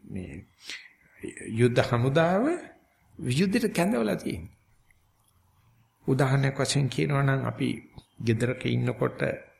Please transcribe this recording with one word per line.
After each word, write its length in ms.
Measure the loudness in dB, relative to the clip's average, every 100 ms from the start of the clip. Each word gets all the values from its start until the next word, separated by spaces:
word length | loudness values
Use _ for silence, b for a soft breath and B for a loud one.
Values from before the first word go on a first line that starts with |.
මේ 280 | -10 -10 -10 -14 -16 _ B B B B _ -16 -16 -14 -8
යුද්ධ 320 | 2 4 4
හමුදාව 600 | 2 2 2 4 4 2 0 -2 -8 -20 _ _ _ -8 -2
යුද්ධයට 360 | 0 2 2 0
කැඳවලා 460 | 0 0 2 0 -2
තියෙනවා. 360 | -4 -8 -10 _ _ _ _ _ _ _ _ _ _ _ _ _ _ _ -2
උදාහරණයක් 520 | 2 4 4 2 0
වශයෙන් 300 | 0 2 0
කියනවා 340 | 0 0 2
නම් 200 | 2 2 -2
අපි 220 | -2 -2 -4 -10 -20 _ _
ගෙදරක 440 | 0 2 0 -2 -2
ඉන්නකොට 540 | 0 -2 0 -2 0 -4 -4 -12 _